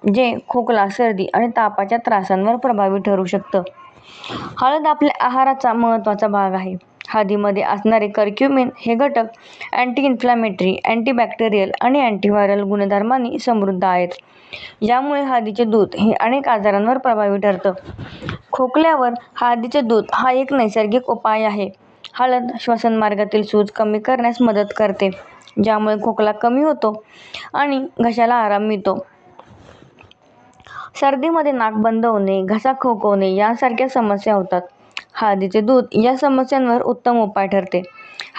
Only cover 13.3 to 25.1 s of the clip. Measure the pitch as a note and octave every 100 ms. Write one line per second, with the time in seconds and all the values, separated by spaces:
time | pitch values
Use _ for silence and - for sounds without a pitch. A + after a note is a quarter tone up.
13.3 | B3+ B3 A3+ G3 F#3 F#3+ F3+ F3 - -
14.3 | - - - - - G#3+ B3 C#4+ C#4+ C#4
15.3 | B3 A3 G#3 A3+ G#3+ G3 - G#3+ - A3+
16.3 | C4+ C#4 A3 G3+ G3+ G#3+ C4 C4 A3 G#3
17.3 | G3+ G3+ F#3 G3 F#3 - - - - -
18.3 | - - - B3+ C#4+ D#4+ D4+ B3 A#3+ -
19.3 | - B3 A#3+ A#3 D4 A#3 A3+ - - B3+
20.3 | B3+ C4+ C#4 A3 A3 G#3+ A#3+ B3 A3+ A3
21.3 | A3 A3 G#3 G3 - _ _ - - B3+
22.3 | B3 A#3+ A#3+ - A3+ A#3 A3 G#3+ G3+ G3+
23.3 | G#3+ G#3 G#3+ G3+ - G#3+ G#3+ G#3+ B3+ A#3
24.3 | A#3 A#3+ G#3 G#3 - G#3 G3 G3